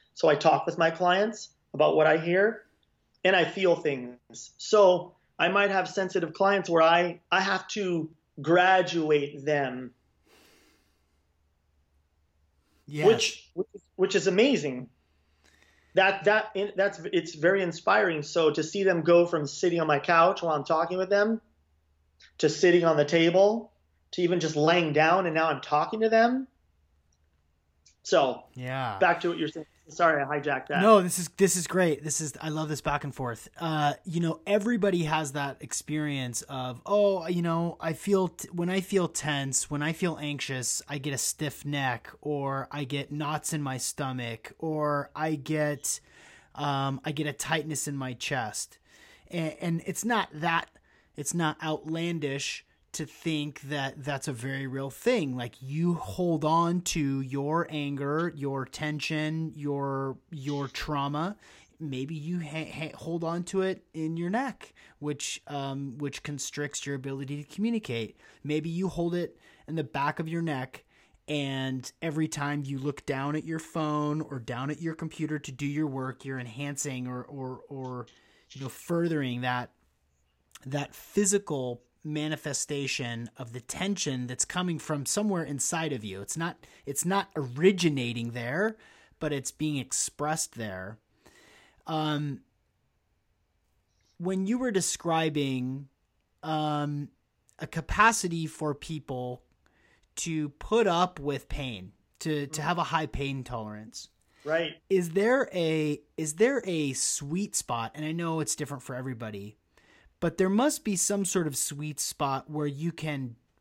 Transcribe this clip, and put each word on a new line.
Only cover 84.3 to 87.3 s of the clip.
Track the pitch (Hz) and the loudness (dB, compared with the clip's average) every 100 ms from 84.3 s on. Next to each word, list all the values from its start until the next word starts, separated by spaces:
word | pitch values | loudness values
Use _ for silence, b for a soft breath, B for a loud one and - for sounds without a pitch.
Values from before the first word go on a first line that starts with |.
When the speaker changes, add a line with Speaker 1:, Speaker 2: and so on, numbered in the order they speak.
| 127 | -6
Speaker 2:
coming | - 180 180 160 | -4 -2 -2 -4
from | - 147 | -2 -4
somewhere | 131 202 214 180 | -2 0 0 0
inside | 147 143 - 165 160 | -2 -4 -2 -2 -2
of | 127 | -4
you. | 104 95 | -6 -8
It's | - 160 | -8 -6
not, | 170 - b b - | -6 -8 b b -8
it's | - | -2
not | 175 196 190 | 0 0 0